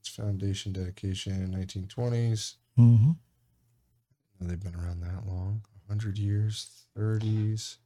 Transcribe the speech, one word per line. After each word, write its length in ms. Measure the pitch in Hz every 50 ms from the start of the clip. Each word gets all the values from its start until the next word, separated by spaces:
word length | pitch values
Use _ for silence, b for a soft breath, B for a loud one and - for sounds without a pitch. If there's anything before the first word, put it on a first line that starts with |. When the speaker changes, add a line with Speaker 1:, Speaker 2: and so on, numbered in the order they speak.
Speaker 1:
It's 80 | _ -
foundation 600 | - - 107 104 98 95 98 98 95 95 - 104 95
dedication 580 | 95 92 90 92 - - 98 95 95 - 98 98 95 95
in 80 | 92
nineteen 360 | 92 95 92 92 - 98 92
twenties. 680 | 98 - - 120 123 120 117 117 117 113 107 - - - _ _ _ _ -
Speaker 2:
Mm-hmm. 340 | 120 117 117 113 107 143 165 - _ _ _ _ _ _ _ _ _ _ _ _ _ _ _ _ _ _ _ _ _ _ _ _
Speaker 1:
They've 220 | 92 87 87 82 98
been 120 | 92 85
around 260 | 87 87 87 87 87
that 260 | 87 87 92 95 107
long. 360 | 98 92 92 90 98 104 110 107 _ _ 98 _
A 20 | 98
hundred 280 | 104 104 110 107 95 101
years, 640 | 101 101 101 104 107 107 107 - - - - - - _ _
thirties. 840 | 104 107 110 110 110 107 110 107 107 107 107 107 110 - - - _ _